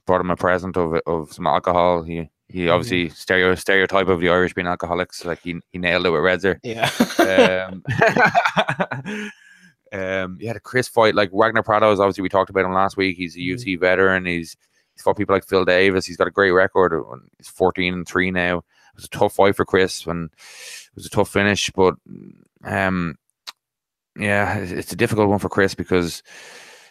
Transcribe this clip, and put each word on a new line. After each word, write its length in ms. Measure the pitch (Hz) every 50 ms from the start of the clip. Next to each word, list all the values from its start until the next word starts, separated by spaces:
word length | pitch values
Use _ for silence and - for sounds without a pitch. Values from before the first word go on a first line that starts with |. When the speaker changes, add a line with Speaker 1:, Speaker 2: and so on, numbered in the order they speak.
| _
Speaker 1:
brought 160 | - 90 90
him 100 | 90 90
a 40 | 82
present 400 | - - 90 90 87 90 92 82
of, 240 | 92 87 80 82 80 -
of 240 | - 85 82 76 -
some 160 | - 87 90
alcohol. 560 | 78 76 90 - 92 87 87 87 90 87 85 80
He, 260 | 82 82 82 82 - _ _ _
he 120 | - - 90 87
Speaker 2:
Mm-hmm. 40 | 82
Speaker 1:
obviously 400 | 87 90 80 - 92 90 85 78
stereo-, 460 | - - - - 95 92 90 92 90
stereotype 520 | 80 - - 98 98 95 - 95 98 92
of 120 | 90 92 82
the 100 | 90 87
Irish 240 | 87 90 90 85 -
being 140 | 95 87
alcoholics. 580 | 87 87 - 87 85 87 90 90 - - - -
Like, 160 | 85 80 -
he, 180 | - 87 85 82 - _
he 80 | - 90
nailed 260 | 90 87 87 90 90
it 60 | 90
with 100 | 80 73
Redzer. 380 | 85 92 92 85 92 95 87 -
Speaker 2:
Yeah. 300 | - 123 110 113 - - - - 240 - -
Speaker 1:
Um, 640 | - - - - - 233 185 185 185 190 185 190 185 -
<laughs> 1400 | - 120 - 226 220 220 233 220 196 - 240 - - - 214 - - 135 139 180 - 127 135 131 190 214 208 208 202 - _ _ - _ _ 185 180 _ _ _ _
um, 460 | 104 98 95 92 95 95 92 92 92 -
yeah, 140 | 104 113 110
the 60 | 101
Chris 260 | - - - 127 120
fight, 280 | - - 117 110 110 -
like, 160 | 101 104 87
Wagner 320 | 92 101 110 113 113 110 101
Prado 280 | 110 107 107 110 107
is 80 | 104 95
obviously, 220 | 101 98 92 101
we 80 | 92 92
talked 220 | - 95 95 -
about 140 | 101 95 92
him 80 | 92 92
last 240 | 95 95 95 -
week. 200 | 98 95 92 87
He's 180 | 87 90 82 80
a 40 | 90
Speaker 2:
Mm-hmm. 80 | 90
Speaker 1:
U 60 | 90 92
F 40 | -
C 140 | - 98 90
veteran. 480 | 80 90 90 92 90 95 95 95 92 90
He's, 300 | 90 87 85 82 - - - _ _ _ _ _ _ _
he's 80 | -
fought 160 | - 104 92
people 160 | 101 98 - 98
like 140 | 95 -
Phil 180 | - 95 92 90
Davis. 400 | 90 90 90 95 98 92 92 -
He's 120 | 90 85
got 100 | 80 92
a 40 | 87
great 200 | - 98 98 95
record. 420 | 90 92 95 98 - 98 92 85 82 76 55 50 62 64 50 _ _
He's 100 | _ -
fourteen 460 | - - - 92 90 - 95 90 90 90
and 140 | 90 82
three 220 | - - 92 92 92
now. 280 | 92 90 87 90 90
It 60 | 87 - _ _ _ _ _ _
was 100 | - -
a 40 | -
tough 240 | - - 104 104 -
fight 220 | - 98 - -
for 100 | - 98
Chris, 400 | - - 92 95 90 - - -
and 240 | 82 85 85 82 78
it 640 | - _ - - - - - - - - - _ _
was 120 | 101 90
a 20 | -
tough 200 | - 104 98 -
finish. 420 | - 101 101 104 98 - - -
But, 240 | - 95 92 90 78 - _ - 50 50 50 50 50 50 50 _ _ _ -
um, 540 | 92 98 98 95 95 92 90 87 80 71 - _ _ _ _ _ - - _ _ _ _ _ _ _ _ _ _ _ -
yeah, 420 | - 104 104 101 101 104 92 101 101
it's, 120 | 98 87
it's 220 | 95 - - - 90
a 20 |
difficult 340 | 87 117 113 110 107 104 98
one 100 | 104 98
for 100 | - -
Chris 240 | - 104 98 95 -
because 500 | - 87 - 92 90 87 82 - - - - - - - - - - - - - - - _